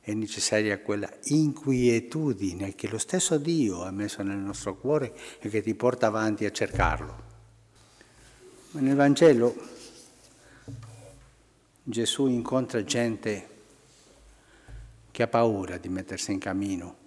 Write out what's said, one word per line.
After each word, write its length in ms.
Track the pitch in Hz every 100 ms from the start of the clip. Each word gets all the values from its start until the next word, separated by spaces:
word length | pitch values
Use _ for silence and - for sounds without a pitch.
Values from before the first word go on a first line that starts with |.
| -
è 60 |
necessaria 640 | 107 107 - - 107 107 98
quella 320 | - 101 101 -
inquietudine 1500 | - 151 151 - 135 127 120 117 123 156 151 104 98 87 98 -
che 120 | 107
lo 100 | 113
stesso 400 | - 185 - 160
Dio 460 | 147 165 113 87
ha 80 | 90
messo 320 | 95 104 -
nel 140 | 98 98
nostro 400 | 98 104 104 92
cuore 360 | 127 151 127 - - -
e 120 | 107
che 120 | 107
ti 140 | 104 107
porta 320 | 123 123 113
avanti 380 | 107 110 104 104
a 60 |
cercarlo. 720 | - 104 - 85 78 - - - - - _ _ _ - _ - - - - - - -
Ma 80 | 151
nel 160 | 135 139
Vangelo 580 | 143 139 165 120 120 - - - - - - - - - - - - - - 110 - - - _ _ _ _ _
Gesù 440 | - 113 110 - 135
incontra 580 | 120 113 131 120 117 98
gente 640 | 120 117 107 110 101 - - - - _ _ _ - - _ _ - - - - - -
che 120 | -
ha 40 | 117
paura 480 | 117 117 101 92 87
di 140 | -
mettersi 420 | 92 92 95 -
in 80 | 95
cammino 580 | 98 95 101 92 87 -